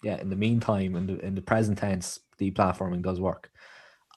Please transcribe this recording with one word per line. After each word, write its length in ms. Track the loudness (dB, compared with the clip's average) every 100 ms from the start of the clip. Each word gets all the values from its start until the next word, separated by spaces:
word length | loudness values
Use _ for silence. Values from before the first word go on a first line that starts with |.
yeah, 180 | -4 -4
in 100 | -2
the 60 | 0
meantime, 600 | 2 4 4 2 0 -2
in 100 | -2
the, 120 | -4
in 160 | -4
the 80 | -6
present 360 | 0 2 2 2
tense, 420 | 0 -2 -4 -10 -16 -4
deplatforming 640 | -2 2 2 2 -2 -2
does 180 | -2 -2
work. 300 | -2 -4 -10 _ -20 -20 -20 _ _